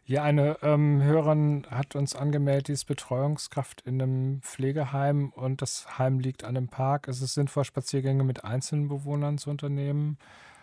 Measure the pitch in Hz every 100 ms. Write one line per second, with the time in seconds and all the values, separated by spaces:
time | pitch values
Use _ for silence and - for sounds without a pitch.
0 | - 135 147 147 143 151 151 147 147 143
1 | 143 156 151 151 147 147 - 123 139 143
2 | 139 - 143 147 143 139 139 139 - 139
3 | - 127 143 151 - - 135 - - 131
4 | 131 131 131 135 - - 135 143 131 139
5 | 139 143 139 - 131 135 135 - - -
6 | 131 131 131 131 127 127 127 - 131 143
7 | - 127 131 - 139 - 131 - - 139
8 | 135 135 131 123 101 123 - 151 143 143
9 | 143 147 147 147 - 147 143 143 139 147
10 | 147 147 - - - -